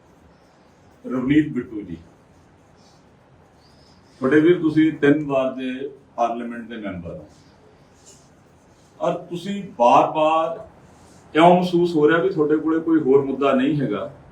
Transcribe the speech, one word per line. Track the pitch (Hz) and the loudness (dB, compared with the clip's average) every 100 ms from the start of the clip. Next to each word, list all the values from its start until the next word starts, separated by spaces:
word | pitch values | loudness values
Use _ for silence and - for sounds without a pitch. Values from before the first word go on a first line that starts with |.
| _ _ _ _ _ _ _ _ _ _ 127 | _ _ _ _ _ _ _ _ _ _ -8
ਰਵਨੀਤ | 127 123 147 151 | -6 0 2 0
ਬਿੱਟੂ | 120 117 107 | -4 -10 -12
ਜੀ, | 90 82 - _ _ _ _ _ _ _ _ _ _ _ _ _ _ _ _ _ _ _ _ _ | -14 -16 -18 _ _ _ _ _ _ _ _ _ _ _ _ _ _ _ _ _ _ _ _ _
ਤੁਹਾਡੇ | 127 151 | 0 2
ਵੀਰ, | 160 175 | 4 2
ਤੁਸੀਂ | 160 151 156 | 0 0 0
ਤਿੰਨ | 143 143 151 143 | 2 2 2 0
ਵਾਰ | 135 131 | -2 -2
ਦੇ | 123 127 127 143 - _ - | -6 -10 -10 -12 -14 _ -4
ਪਾਰਲੀਮੈਂਟ | 117 120 117 117 110 | -4 -4 -10 -12 -14
ਦੇ | 113 | -12
ਮੈਂਬਰ | 101 90 85 | -12 -12 -14
ਹੋ, | 85 - _ _ _ _ _ _ _ - - _ _ _ _ _ _ _ _ | -16 -18 _ _ _ _ _ _ _ -20 -20 _ _ _ _ _ _ _ _
ਔਰ | 175 | -4
ਤੁਸੀਂ | 170 - 170 196 202 175 - | -4 -8 -12 -8 -10 -10 0
ਬਾਰ-ਬਾਰ | - - - 156 156 160 165 - - - _ - - - - 151 | 4 6 4 0 0 0 -2 -6 -14 -20 _ -20 -20 -20 -4 4
ਇਉਂ | 175 180 | 6 6
ਮਹਿਸੂਸ | 180 175 175 160 | 2 0 0 2
ਹੋ | 151 | 2
ਰਿਹਾ | 170 | 2
ਵੀ | 190 | 0
ਤੁਹਾਡੇ | 156 147 151 | 0 0 0
ਕੋਲੇ | 151 160 | 0 -2
ਕੋਈ | 165 160 | 0 0
ਹੋਰ | 127 139 135 | 4 2 2
ਮੁੱਦਾ | 127 139 | -2 0
ਨਹੀਂ | 123 135 147 | 2 0 -2
ਹੈਗਾ। | 117 101 113 - - | -4 -6 -8 -14 -20